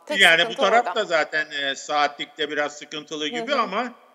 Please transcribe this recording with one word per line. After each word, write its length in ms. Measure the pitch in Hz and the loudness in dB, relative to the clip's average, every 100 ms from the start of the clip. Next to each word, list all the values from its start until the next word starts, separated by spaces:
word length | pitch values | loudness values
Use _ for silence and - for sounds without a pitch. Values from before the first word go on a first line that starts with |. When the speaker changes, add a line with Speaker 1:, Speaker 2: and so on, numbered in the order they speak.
| - | -4
Speaker 1:
Tek 140 | 196 | 0
Speaker 2:
Yani 180 | 185 165 | 4 4
bu 120 | 170 | 2
Speaker 1:
sıkıntı 200 | - 196 | 0 2
Speaker 2:
taraf 160 | 226 240 | 4 2
Speaker 1:
orada. 140 | 226 | -2
Speaker 2:
da 40 | |
zaten, 460 | 185 165 147 156 151 | 0 0 2 -2 -4
e, 240 | 147 139 | -4 -4
saatlikte 760 | 135 - 147 147 143 160 - 147 | -4 -2 2 2 0 -10 -4 -2
biraz 280 | 147 147 - | 0 -2 -4
sıkıntılı 500 | 147 151 147 156 151 | -10 -12 -8 -4 -2
gibi 240 | 240 233 | -2 0
Speaker 1:
Hı 40 | 277 | 0
hı. 40 | |
Speaker 2:
ama 320 | 214 196 247 - - | 2 0 -4 -8 -20